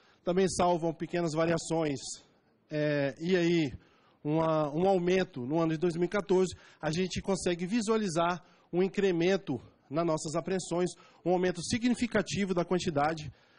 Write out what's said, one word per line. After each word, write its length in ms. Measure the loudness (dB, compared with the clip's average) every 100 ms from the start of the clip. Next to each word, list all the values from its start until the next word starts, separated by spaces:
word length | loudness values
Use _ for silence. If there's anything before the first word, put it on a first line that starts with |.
| _ _
também 240 | -2 2 2
salvam 440 | 2 2 2 0
pequenas 400 | -4 -4 -2 -2
variações, 680 | 0 0 0 0 -2 0 -4 -8 -14 -18 _ _ _ -8
é, 440 | -2 0 0 -2 -4
e 160 | 0 2
aí 360 | 4 4 2 -4 _ _ _ _
uma, 460 | -2 0 2 2 0
um 140 | 0 2
aumento 560 | 2 2 2 0 -4
no 160 | -2 0
ano 120 | 2
de 60 | 2
dois 160 | 0
mil 120 | 0 0
e 20 |
quatorze, 480 | -2 2 2 2 -2 -18 -8
a 100 | -4
gente 300 | -2 -2 -4
consegue 460 | -2 -2 0 -2 -2
visualizar 760 | -2 0 0 0 0 0 -2 -8 _ -6
um 100 | 0
incremento 800 | 0 2 2 4 2 2 0 -6 -6 _ -6
nas 160 | -2 0
nossas 280 | 0 -2
apreensões, 560 | -4 -2 -4 -2 -2 -2 -4 -20 -8
um 60 | 0
aumento 300 | 2 0 -2
significativo 920 | -4 -2 0 0 0 0 -2 -2 -2
da 100 | 0
quantidade 680 | 0 -2 -2 0 0 -2 -10 -16 _